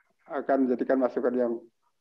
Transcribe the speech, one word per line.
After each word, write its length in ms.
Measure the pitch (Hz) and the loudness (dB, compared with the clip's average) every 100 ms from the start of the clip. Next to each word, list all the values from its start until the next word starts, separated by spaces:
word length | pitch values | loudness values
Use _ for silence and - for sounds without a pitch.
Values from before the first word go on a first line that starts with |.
| _ _ - | _ _ -12
akan 400 | 147 123 135 131 | -8 0 2 2
menjadikan 320 | 120 131 131 | 0 0 2
masukan 320 | 123 131 120 | 2 0 -2
yang 220 | 123 120 117 - _ _ _ | 0 -2 -2 -8 _ _ _